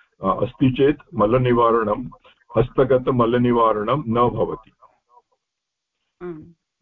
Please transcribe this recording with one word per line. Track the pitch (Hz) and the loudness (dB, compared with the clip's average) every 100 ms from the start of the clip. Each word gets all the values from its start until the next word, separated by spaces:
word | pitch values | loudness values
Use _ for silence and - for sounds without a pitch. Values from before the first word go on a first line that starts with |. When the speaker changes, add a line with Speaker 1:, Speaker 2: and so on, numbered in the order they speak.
| _ - | _ -6
Speaker 1:
अ, | 95 95 | -4 -2
अस्ति | 127 - 131 | -4 0 0
चेत् | 127 139 147 - 110 | 2 0 0 -6 -2
मलनिवारणं, | 104 127 123 120 117 113 104 117 139 - - _ _ - | 0 2 2 2 2 2 0 -4 -8 -16 -20 _ _ -2
हस्तगतमलनिवारणं | 120 - 127 127 127 127 113 123 123 120 113 107 107 143 117 | -2 0 2 0 0 0 0 2 2 2 2 0 -2 -4 -2
न | 117 120 | 0 0
भवति। | 104 85 80 - _ _ _ _ _ _ _ _ _ _ _ _ _ _ - | 0 -4 -6 -12 _ _ _ _ _ _ _ _ _ _ _ _ _ _ -18
Speaker 2:
आम्, | 180 156 170 165 _ _ | -14 -14 -18 _ _ _